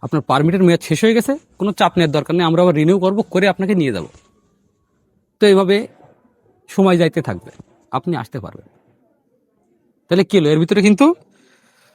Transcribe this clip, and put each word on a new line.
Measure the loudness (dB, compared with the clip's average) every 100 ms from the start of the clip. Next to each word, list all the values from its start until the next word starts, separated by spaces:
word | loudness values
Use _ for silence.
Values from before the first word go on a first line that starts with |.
আপনার | -6 -6
পারমিটের | -2 0 0 2
মেয়াদ | 2 2
শেষ | 0 -2
হয়ে | 0
গেছে, | 0 -2 -6 _ -8
কোনো | -6
চাপ | 0 -2 0
নেওয়ার | 0
দরকার | -2 -2 -2
নেই, | 0
আমরা | 2
আবার | 2 2
রিনিউ | 2 0
করবো, | 0 -2
করে | -4 -2 -2
আপনাকে | -2 -2 -2
নিয়ে | -2
যাব।" | -4 -8 _ _ _ _ _ _ _ _ _ _ _ _ 0
তো | 2
এইভাবে | 4 2 -2 -4 _ -20 _ _ _ _ _ _
সময় | 0 2 2
যাইতে | 0 -2
থাকবে, | -6 -8 -12 -20 -20 _ _
আপনি | -10 -6 -8
আসতে | -8 -14
পারবেন। | -14 -18 -20 _ _ _ _ _ _ _ _ _ _ _ _ _ -4
তাহলে | -2
কি | 0 0
হলো? | 2
এর | 0
ভিতরে | 0 2
কিন্তু | 2 4 2 0 _ _ _ _ _ _ _